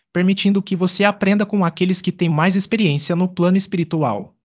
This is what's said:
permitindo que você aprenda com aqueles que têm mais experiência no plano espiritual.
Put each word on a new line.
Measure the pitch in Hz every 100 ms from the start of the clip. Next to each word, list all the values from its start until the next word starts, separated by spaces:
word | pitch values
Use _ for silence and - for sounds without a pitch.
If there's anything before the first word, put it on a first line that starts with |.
| _
permitindo | 175 185 196 202 196
que | 190 180
você | 180 -
aprenda | 202 202 190 208 208
com | 202
aqueles | 170 160 180 180
que | -
têm | - 170
mais | 156 175 190
experiência | - 226 185 143 - 170
no | 180
plano | 180 175 190
espiritual. | 190 180 165 165 135 104 104 _